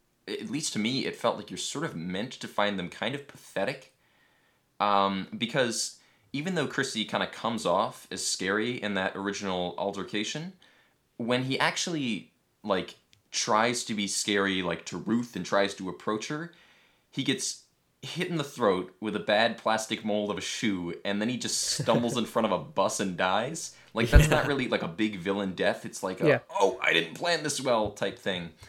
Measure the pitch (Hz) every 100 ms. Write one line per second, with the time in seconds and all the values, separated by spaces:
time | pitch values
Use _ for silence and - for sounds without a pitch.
0 | _ _ - 107 110 127 - - 107 131
1 | - - 117 - 101 90 - 139 156 85
2 | 87 92 127 - 117 - 104 98 87 -
3 | 104 139 - - - - 143 143 - _
4 | _ _ _ _ _ _ _ - 101 101
5 | 98 98 92 107 113 147 120 110 - -
6 | _ _ _ 139 160 175 131 - 127 113
7 | 107 110 92 - 110 113 95 90 117 -
8 | - 95 - - 92 104 113 - 104 98
9 | 95 - 98 101 101 92 90 85 95 101
10 | 92 107 107 151 170 - - _ _ _
11 | _ - 117 123 131 135 151 - - 165
12 | 131 101 - _ _ _ 107 95 90 -
13 | _ _ _ - - 107 117 120 - 107
14 | 98 - - 101 98 95 90 82 - 90
15 | 78 117 120 98 87 98 98 - 92 87
16 | - 107 - 151 170 - - _ _ _
17 | _ - 135 127 - - - _ _ _
18 | 139 160 180 170 143 - 113 92 90 -
19 | 107 101 - 104 117 110 - 110 - 113
20 | 107 107 104 90 90 - 113 95 85 85
21 | 98 101 110 123 110 - - - 143 117
22 | 120 120 107 120 110 90 73 - 98 -
23 | 98 90 92 98 123 165 - - - 107
24 | 117 147 156 123 - 139 123 107 90 82
25 | 107 104 87 98 98 90 92 104 - -
26 | 95 92 151 135 - - 95 - - -
27 | 82 - 170 170 151 - 131 117 104 -
28 | 101 92 101 92 85 -